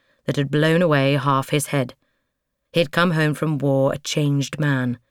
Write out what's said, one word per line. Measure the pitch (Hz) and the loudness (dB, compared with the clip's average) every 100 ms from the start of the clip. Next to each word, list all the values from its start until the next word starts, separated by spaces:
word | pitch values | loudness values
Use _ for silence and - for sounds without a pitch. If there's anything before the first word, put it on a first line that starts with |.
| _ _ - | _ _ -4
that | 139 | -2
had | 139 | 0
blown | 147 156 165 | 2 2 2
away | 175 143 135 139 | 2 2 2 2
half | 139 135 131 | 2 0 0
his | 151 - | -4 -2
head. | 147 120 - _ _ _ _ _ _ _ | -4 -4 -8 _ _ _ _ _ _ _
He | 165 | -2
had | 151 | 0
come | 170 180 | 0 0
home | 160 151 | 2 0
from | 147 156 147 | 0 -2 -2
war | 139 135 135 | 0 2 0
a | - | -2
changed | - 156 147 143 135 147 | -6 -2 0 0 -2 -2
man, | 147 135 127 120 _ | -2 0 -2 -6 _